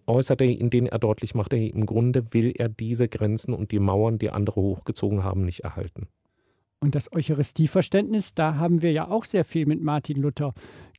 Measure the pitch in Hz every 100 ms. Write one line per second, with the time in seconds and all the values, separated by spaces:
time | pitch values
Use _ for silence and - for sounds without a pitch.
0 | - 120 131 127 127 113 120 123 120 110
1 | 110 107 110 117 101 120 110 - 107 113
2 | 123 127 113 117 117 - 117 107 113 117
3 | 120 - 107 110 - 117 104 104 98 98
4 | 113 113 110 - 104 101 98 90 - 92
5 | 101 101 95 95 90 - - - 90 -
6 | - _ _ _ _ _ _ - 147 135
7 | - 175 139 143 135 - 160 190 - 196
8 | 208 214 - - 156 151 170 170 170 156
9 | 165 220 - 196 - 165 147 156 156 147
10 | - 143 143 - 143 - - - -